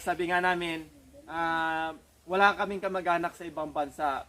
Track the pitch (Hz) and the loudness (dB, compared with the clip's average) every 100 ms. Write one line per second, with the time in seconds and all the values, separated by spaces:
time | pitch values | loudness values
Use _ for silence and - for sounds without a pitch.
0 | 185 170 175 180 180 175 170 160 156 - | -2 -2 0 2 2 2 -2 -6 -8 -20
1 | - - - 165 165 165 160 160 160 156 | -20 -20 -10 -4 0 0 0 -2 -4 -8
2 | - _ - 190 202 185 196 196 190 190 | -18 _ -2 6 6 6 -2 -2 -2 -2
3 | 175 170 170 - 170 151 156 151 143 131 | 2 2 0 -6 -10 -8 -6 -4 -4 -2
4 | 151 131 | -2 -2